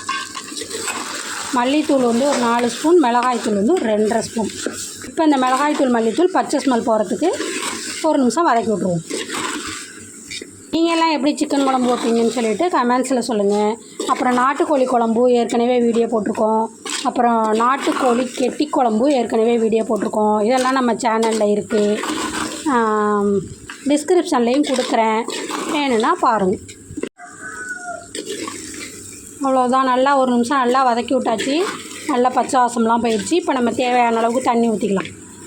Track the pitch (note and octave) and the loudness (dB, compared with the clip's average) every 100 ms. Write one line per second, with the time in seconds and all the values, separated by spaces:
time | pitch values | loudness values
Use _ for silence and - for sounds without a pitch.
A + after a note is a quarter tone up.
0 | - C6+ - - - - - - - - | -6 -6 -6 -12 -12 -12 -10 -8 -8 -8
1 | - - - - - C4 B3 D4 D4 C#4 | -8 -10 -10 -10 -4 -2 2 0 2 2
2 | B3 A#3 C#4 C4 A#3+ A#3 A#3+ A3+ D4+ F4+ | 2 2 2 2 2 2 0 0 4 4
3 | B3+ A#3+ B3 A#3+ A3+ G#3 G#3 F4+ A#3 G#3 | 6 2 2 0 0 0 2 2 2 2
4 | G#3+ A3+ - - G#3 - - - - - | 2 0 -2 -4 -4 -4 -8 -8 -12 -12
5 | - - D#4+ C#4 B3+ C4 D4 D4 C4+ A#3+ | -12 0 2 4 2 2 0 2 2 2
6 | A3+ G3+ F4+ D#4 A#3 D4 C#4 A#3+ A#3+ A3 | 0 2 2 2 0 0 2 0 2 0
7 | G3 G#3 D#4+ C#5+ - - - - - - | 0 0 0 -2 -6 -6 -8 -8 -10 -4
8 | D#4+ D4 B3 A#3 E4+ A#3 G#3 G3+ F#3 E3+ | 0 2 2 2 2 2 2 0 0 -2
9 | - - - - - - - - - - | -4 -8 -6 -8 -6 -8 -8 -12 -14 -18
10 | - - - - - - - D#4 E4 E4 | -20 -20 -14 -14 -14 -18 -6 0 0 2
11 | E4 D4 C4+ B3 D4 C#4+ C#4 C4 B3 A#3+ | 2 2 0 0 -2 0 2 2 2 0
12 | A#3 A#3 A#3 A#3 A3+ G#3 F4 F4 A#3+ B3 | 0 2 2 0 -2 0 0 2 2 2
13 | B3 B3+ A#3 A3 G3+ G3+ G#3 A3+ - - | 2 0 0 0 2 2 0 -2 -10 -10
14 | - C4+ C4 B3 B3+ C#4 E4 D4 B3+ B3 | -4 0 2 2 2 0 0 2 2 2
15 | A3+ A3+ B3 A#3+ A#3 A#3+ A#3 B3 A#3+ A3+ | 2 4 4 4 2 2 2 4 2 2
16 | A3+ A3+ G3 G#3+ A3 A3 A3 - - - | 2 0 0 0 2 2 -2 -6 -10 -4
17 | C4+ B3 A#3+ A#3 A3 A3 A#3 C4+ C4 D4 | -4 2 2 4 2 2 2 2 0 0
18 | C4 A#3+ B3 - B3 - D4 D#4 B3 G#3+ | 2 2 0 -2 -2 -2 -2 2 2 2
19 | C4 C#4 A3+ A#3 A3 A#3+ A3 A3 A3 G#3+ | 2 2 2 2 2 2 2 0 0 -2
20 | G#3+ G#3+ G#3+ G#3+ G#3 C4 B3+ C4 B3 G3+ | 0 0 2 2 2 2 2 2 0 0
21 | B3 A3 A3+ A3 G#3 G#3 - A3 G#3 G#3+ | 0 2 0 2 2 0 0 0 2 0
22 | - D#4 - - - - D#4+ B3 A3+ G#3+ | -2 -6 -6 -6 -8 -6 -2 0 2 0
23 | G#3 G#3 G3+ G3+ D3+ - - - - D4 | 0 0 0 0 -4 -14 -16 -10 0 0
24 | - F4+ - C4 A#3 C4 D4 B3+ B3 B3 | 2 2 2 0 2 2 0 0 0 0
25 | A3 A3 A#3 - - - - D#4 C#4 A#3 | 2 0 -2 -8 -8 -8 -4 -2 0 2
26 | B3 F4 D4 A3 F#3+ G#3+ - - - - | 2 2 2 2 0 -2 -6 -20 -14 -10
27 | - - F5 - C6+ - F#5 F5+ F5+ F5 | -10 -12 -20 -16 -14 -12 -12 -10 -10 -12
28 | F5 - - - - - - - - - | -12 -12 -10 -8 -10 -10 -14 -14 -14 -16
29 | - - - - C4+ C4 B3 C4 C4 B3+ | -18 -18 -20 -6 0 2 2 2 2 2
30 | C4 C#4 B3+ B3 A#3 C#4+ A#3+ B3+ C4 A#3 | 4 4 2 2 0 0 2 2 2 0
31 | A#3+ C4 A#3+ A3+ C4+ D4 G4+ - - - | 0 -2 0 -2 -2 -2 -2 -4 -12 -14
32 | - C4 B3 B3+ A#3 C4+ A#3+ A#3 A3+ A#3 | -4 0 2 2 0 2 2 2 2 2
33 | A#3 A3 F#3+ E4 F4 C#4 A#3+ A#3 B3+ B3 | 2 -2 0 0 0 0 0 0 0 2
34 | A#3+ A3+ A#3 A#3 B3+ A#3+ A#3 G#3+ F#3+ F#3+ | 2 2 2 0 0 2 2 0 0 -2
35 | - - - - | -4 -12 -18 -20